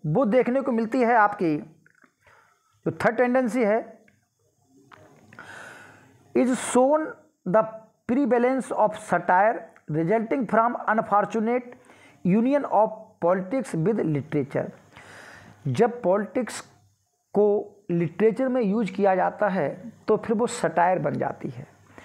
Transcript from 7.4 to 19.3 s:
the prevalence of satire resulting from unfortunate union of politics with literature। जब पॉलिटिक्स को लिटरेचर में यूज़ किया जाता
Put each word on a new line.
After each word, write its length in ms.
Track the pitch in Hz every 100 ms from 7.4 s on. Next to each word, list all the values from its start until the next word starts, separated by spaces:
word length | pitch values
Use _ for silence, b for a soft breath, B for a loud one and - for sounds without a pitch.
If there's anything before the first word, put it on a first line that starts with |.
| 185
the 140 | 170 220 - - _ -
prevalence 600 | 262 262 240 247 262 -
of 200 | - 208
satire 680 | - - 175 180 180 214 240 - _ -
resulting 540 | 156 165 226 220 285 208
from 260 | 220 233 - -
unfortunate 760 | 214 165 202 196 226 220 247 247 - b b b b 175
union 380 | 208 247 285 -
of 260 | 196 220 - - - 170
politics 500 | 190 185 269 - 160
with 280 | 165 214
literature। 640 | 160 143 - 147 135 135 - - _ B B B B B B B 139
जब 340 | 123 233 -
पॉलिटिक्स 600 | 180 202 294 262 226 - - _ _ _ _ _ _
को 380 | 190 208 208 - - -
लिटरेचर 560 | 170 165 - 220 226 262
में 140 | 254
यूज़ 300 | 208 214 190
किया 240 | - 196 185
जाता 320 | 175